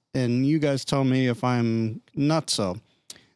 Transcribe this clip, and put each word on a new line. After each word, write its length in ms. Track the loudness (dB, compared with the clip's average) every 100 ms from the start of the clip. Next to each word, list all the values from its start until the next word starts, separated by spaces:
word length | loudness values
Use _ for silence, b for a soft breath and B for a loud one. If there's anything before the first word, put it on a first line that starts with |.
| _ -2
and 300 | 0 2 2
you 100 | 2
guys 260 | 0 -2
tell 200 | -2 0
me 240 | 2 2 0
if 160 | 0
I'm 580 | 0 0 0 0 -2 -6 -10 -2
nutso. 640 | 0 0 -2 -2 -2 -4 -12 B B B B